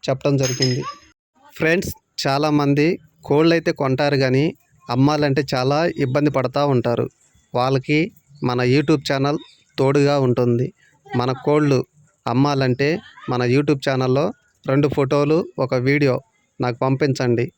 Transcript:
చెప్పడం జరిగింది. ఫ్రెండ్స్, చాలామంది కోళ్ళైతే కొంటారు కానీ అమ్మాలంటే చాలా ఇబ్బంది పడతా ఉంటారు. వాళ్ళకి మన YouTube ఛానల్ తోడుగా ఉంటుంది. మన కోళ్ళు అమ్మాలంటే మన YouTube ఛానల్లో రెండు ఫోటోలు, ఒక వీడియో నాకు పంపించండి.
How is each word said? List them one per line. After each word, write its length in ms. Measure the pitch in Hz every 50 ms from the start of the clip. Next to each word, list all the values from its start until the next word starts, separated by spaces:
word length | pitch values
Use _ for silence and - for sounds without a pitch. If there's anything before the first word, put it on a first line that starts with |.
చెప్పడం 320 | - - 135 135 - 147 139
జరిగింది. 460 | 135 135 127 127 127 135 131 123 - - - - - _ - _ _ _ _ _ _ _ - -
ఫ్రెండ్స్, 340 | - 165 160 165 180 - - - - _ _ _ -
చాలామంది 640 | - 143 135 143 151 156 151 147 143 143 143 143 147 165 185 - _ _ _ _ - -
కోళ్ళైతే 440 | 143 147 160 165 165 165 - 180
కొంటారు 440 | 151 - 147 131 131 127 151 143 143 135
కానీ 220 | 135 131 127 131 147 165 - _ _ _ _ _ _ -
అమ్మాలంటే 540 | 120 123 135 147 151 151 147 143 135 151 143 135
చాలా 260 | - 131 127 135 143 151 165 175 - - 143
ఇబ్బంది 260 | 123 127 147 143 147 135
పడతా 260 | 135 127 123 131 143 143 143 135
ఉంటారు. 320 | 123 117 123 120 120 120 - _ _ _ _ _ _ _ _ -
వాళ్ళకి 440 | 127 123 131 135 135 131 - 147 151 165 220 - _ _ _ - -
మన 180 | - 127 123 123 123 123 127
YouTube 280 | 147 147 143 160 143 143 -
ఛానల్ 320 | 143 135 135 143 147 - - - _ _ _ _ _ -
తోడుగా 380 | - 135 143 147 143 143 143 143 135
ఉంటుంది. 420 | 127 120 127 123 123 120 120 123 175 - _ _ _ _ _ _
మన 260 | - - 123 120 127 127 127 -
కోళ్ళు 340 | 147 147 151 151 143 139 123 - _ _ _ _ _ _ _ _
అమ్మాలంటే 600 | 123 117 127 139 147 143 135 135 127 123 131 139 147 165 208 - - - - - -
మన 100 | 127 120 123 123 123
YouTube 280 | 139 147 147 151 139 -
ఛానల్లో 380 | 143 135 131 127 127 127 135 156 196 254 _ _ _ _ _ _
రెండు 240 | - 135 139 147 143
ఫోటోలు, 500 | - - 139 131 151 143 147 143 156 165 - - - -
ఒక 160 | 135 127 135 127 123 135
వీడియో 260 | 139 151 147 135 123 - - _ _ _ _ _ _ _
నాకు 160 | 123 123 120 - 131
పంపించండి. 640 | 131 135 131 156 143 127 - 135 123 120 113 123 170 _